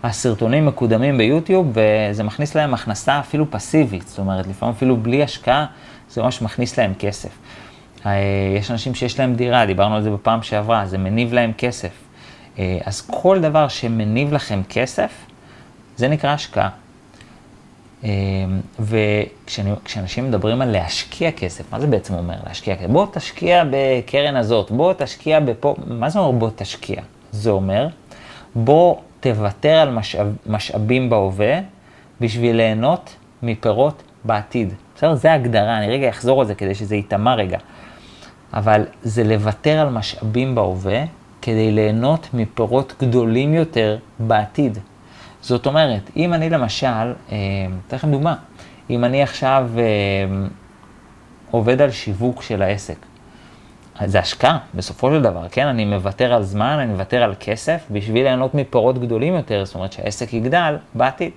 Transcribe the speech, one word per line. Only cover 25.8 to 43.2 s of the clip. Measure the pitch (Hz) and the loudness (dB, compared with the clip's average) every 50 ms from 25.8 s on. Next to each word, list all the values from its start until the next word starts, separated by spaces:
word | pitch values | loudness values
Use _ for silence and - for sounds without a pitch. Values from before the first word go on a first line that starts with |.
| - | -6
מה | - 139 117 117 147 | -10 -6 -4 -4 -2
זה | 160 208 | 0 0
אומר | 185 147 | 2 2
"בוא | 123 117 113 113 110 | 2 2 0 0 -2
תשקיע"? | - 101 - - - - - 101 - - - - - - - | -6 -10 -10 -10 -14 -8 -8 -8 -8 -10 -16 -20 -20 -18 -12
זה | - 104 104 117 | -10 -2 0 2
אומר, | 104 95 95 95 95 104 135 160 165 - - - - - - - - - - - - | 2 2 2 0 0 0 0 -2 -6 -12 -20 -20 -20 -20 -20 -20 -20 -20 -20 -8 -4
"בוא | 117 113 120 143 160 175 175 170 - - - - - | -2 4 6 6 6 6 6 4 0 -6 -20 -20 -4
תוותר | - 135 113 107 107 101 101 - - 147 160 | -2 0 0 2 0 -2 -4 0 2 4 6
על | 160 156 139 | 6 4 4
משאב-, | 123 113 104 - - - 104 104 107 - - | 2 -4 -4 -4 -4 -2 -2 -2 -4 -6 -4
משאבים | 107 107 107 - - - 104 107 110 127 131 131 120 | -4 -4 -4 -4 -4 -4 -2 0 2 2 2 2 2
בהווה | 117 107 98 95 95 95 107 113 143 175 196 190 - - _ - - - - - - - | 2 2 2 2 0 0 0 0 0 0 -4 -8 -14 -20 _ -20 -20 -20 -20 -20 -8 -4
בשביל | 120 113 104 120 117 120 113 | -4 -2 -2 0 2 2 4
ליהנות | 117 113 110 110 110 117 139 170 180 - - - - - - _ _ - | 4 4 2 2 2 2 2 0 0 -4 -16 -20 -20 -20 -20 _ _ -4
מפירות | 117 110 110 - 113 104 113 135 151 147 - - - _ - - | -4 -4 -2 0 0 2 4 2 2 0 -4 -18 -20 _ -12 -4
בעתיד". | 110 110 104 104 - - 123 113 92 95 - - - _ | -2 -2 -2 -2 -4 -4 -2 -2 -2 -4 -10 -16 -20 _
בסדר? | - - 160 160 | 0 2 2 2
זה | 131 - 156 | 4 4 4
ההגדרה, | 160 147 123 123 113 107 101 110 117 | 4 4 2 2 2 2 2 2 0
אני | 110 104 | 0 0
רגע | 101 120 139 139 123 | 0 0 2 0 0
אחזור | 104 - - 120 135 135 | 0 0 2 2 4 4
על | 131 | 4
זה | 104 101 | 0 0
כדי | - 101 95 98 | -4 -2 -4 -4
שזה | 98 110 98 107 | -4 -4 -4 -2
ייטמע | 104 98 - 104 98 104 120 127 | -4 -2 -2 -2 0 2 2 2
רגע. | 113 101 92 87 87 - - - - - - - - - - - - - - - - - - - | 2 0 -2 -4 -8 -8 -12 -20 -20 -20 -20 -20 -20 -20 -20 -20 -20 -20 -20 -20 -20 -18 -8 -6
אבל | 110 101 110 107 107 - - - - - | -2 2 4 4 4 2 0 -8 -10 -8
זה | 120 107 120 113 | -4 0 2 2
לוותר | 107 110 104 104 107 104 - - 156 151 156 | 2 2 2 2 -2 -2 0 0 0 2 2
על | 156 143 | 2 0
משאבים | 127 113 104 - - - - 107 107 120 131 131 127 | 0 -4 -6 -6 -8 -6 -6 -2 -2 0 0 0 0
בהווה | 117 101 95 92 92 95 95 101 120 147 165 - - - - - - | 0 0 0 -2 -2 -2 -2 -2 -2 -2 -4 -10 -16 -20 -20 -20 -10
כדי | - - 113 110 110 110 | -6 -2 0 2 2 2
ליהנות | 104 110 107 107 107 113 117 135 160 160 - - - | 4 2 2 2 2 2 2 2 0 0 -2 -4 -4
מפירות | 123 110 101 - - 113 101 117 131 139 135 - - | -4 -4 -4 -2 -2 -2 2 2 0 0 -2 -6 -2
גדולים | 139 123 117 123 | -2 2 2 2